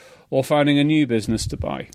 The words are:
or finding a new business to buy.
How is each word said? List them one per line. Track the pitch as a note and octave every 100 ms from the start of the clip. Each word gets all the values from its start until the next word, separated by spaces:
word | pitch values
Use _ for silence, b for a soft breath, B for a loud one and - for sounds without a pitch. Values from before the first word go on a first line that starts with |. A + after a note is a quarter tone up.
| B B B
or | C3+
finding | C3 D3 D3 C#3+
a |
new | D3 D#3 C3+
business | A2+ G#2 A2 -
to | -
buy. | D3+ C#3 -